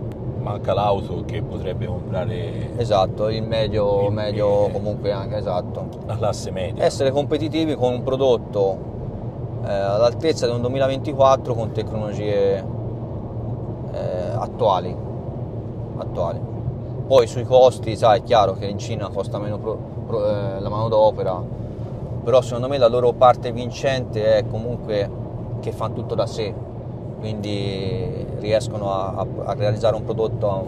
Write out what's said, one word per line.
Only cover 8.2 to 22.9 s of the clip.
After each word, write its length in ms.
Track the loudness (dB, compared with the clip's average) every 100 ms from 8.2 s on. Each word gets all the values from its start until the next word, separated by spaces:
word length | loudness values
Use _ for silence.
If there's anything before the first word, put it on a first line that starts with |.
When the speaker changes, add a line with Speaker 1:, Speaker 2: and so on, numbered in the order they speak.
| 4 4 2 0 2 0 -6 -8 -8 -8 -8 -8 -8 -6 -4
Speaker 2:
eh, 60 |
all'altezza 720 | -2 0 4 4 4 0 2 0
di 60 |
un 80 | 0
duemilaventiquattro 920 | 0 2 0 0 -2 4 6 6 2
con 180 | -2 -2
tecnologie, 840 | -2 -4 -4 -4 -2 0 2 4 2 -2 -6 -6 -6 -8 -8 -8 -8 -6 -6 -6 -8 -6
eh, 380 | -4 -4 -2 -2
attuali, 640 | -4 -4 0 2 2 0 -6 -6 -8 -8 -8 -8 -8 -8 -8 -8 -8
attuali. 420 | -6 -4 -2 -4 -6 -6 -6 -6 -6 -6 4
Poi 200 | 6 6
sui 180 | 2
costi, 500 | 4 8 8 6 -2 2
sai, 240 | 6 6
è 20 |
chiaro 320 | 6 6 6
che 120 | 2 -4
in 120 | -6
Cina 320 | -4 -4 -4
costa 280 | -4 -4 -4
meno 200 | -4 -4
pro-, 200 | -4 -6 -6 -8 -4
pro-, 200 | 0 0
eh, 340 | 0 -2 -4
la 80 | -2
manodopera, 720 | -2 2 6 6 4 0 -2 -4 -8 -8 -8 -8 -8 -8 -4
però 160 | 2 2
secondo 280 | 2 -2 -2
me 100 | 4
la 100 |
loro 240 | 4